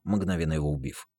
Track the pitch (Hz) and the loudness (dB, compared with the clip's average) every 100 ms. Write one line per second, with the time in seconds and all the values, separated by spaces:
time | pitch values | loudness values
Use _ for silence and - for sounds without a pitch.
0 | - 104 92 87 80 78 73 73 65 - | -2 0 2 2 2 2 0 0 -4 -8
1 | - | -16